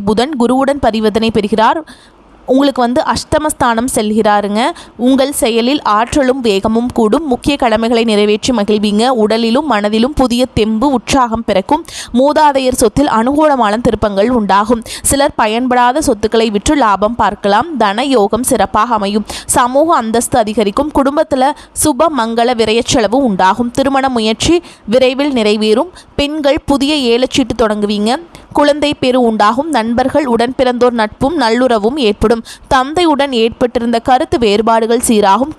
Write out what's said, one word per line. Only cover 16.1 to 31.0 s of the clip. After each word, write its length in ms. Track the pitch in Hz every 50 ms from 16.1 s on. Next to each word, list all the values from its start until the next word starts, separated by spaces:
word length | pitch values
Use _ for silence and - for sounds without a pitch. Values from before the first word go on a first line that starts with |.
| 247 202 220 214 - 233 226 233
விற்று 240 | 202 208 - - 311
லாபம் 400 | 285 247 214 196 190 208 214 240
பார்க்கலாம். 640 | - 226 214 208 - - 202 202 214 269 349 320
தன 280 | 240 220 202 196 220 277
யோகம் 380 | 285 269 240 196 202 - 220 254
சிறப்பாக 520 | - 262 208 190 - - 214 214 240 233
அமையும். 300 | 208 196 196 202 214 208 - - - -
சமூக 500 | - - 285 247 240 254 277 320 330 330
அந்தஸ்து 420 | 277 226 220 226 233 247 - - 254
அதிகரிக்கும். 540 | 214 208 214 240 214 196 202 - 285 311 -
குடும்பத்துல 560 | 302 269 277 285 311 311 - 294 254 254 277 285 - - - - - -
சுப 220 | 311 285 247 311 330 311 254
மங்கள 360 | 226 226 226 226 233 247 254
விரயச்செலவு 600 | 220 226 214 214 233 240 - - 277 220 196 220
உண்டாகும். 560 | 277 277 233 196 180 185 185 202 214 240 240
திருமண 380 | - - 269 277 269 269 262 269
முயற்சி 540 | 254 233 220 220 226 - - - 330 254 - - - - -
விரைவில் 460 | - 214 254 254 254 269 247 285 294 269
நிறைவேறும். 560 | 240 214 208 214 220 214 214 214 240 320 370 - - - - _
பெண்கள் 420 | - 285 285 302 311 277 285 285 330 -
புதிய 540 | - 285 269 277 277 311 294 262 233 233 247
ஏலச்சீட்டு 440 | 254 277 - - 262 220 247 220 233
தொடங்குவீங்க. 540 | 208 214 208 208 202 214 208 208 220 254 330 339 - - - - - -
குழந்தை 420 | 302 294 294 285 294 294 294 294
பேறு 260 | - - 254 247 254
உண்டாகும். 500 | 247 226 220 208 208 208 233 233 294 330
நண்பர்கள், 560 | 294 233 220 226 240 247 254 262 - 285 311
உடன் 280 | 254 233 220 233 247 262 -
பிறந்தோர் 320 | 262 247 247 240 247 247
நட்பும் 500 | 240 233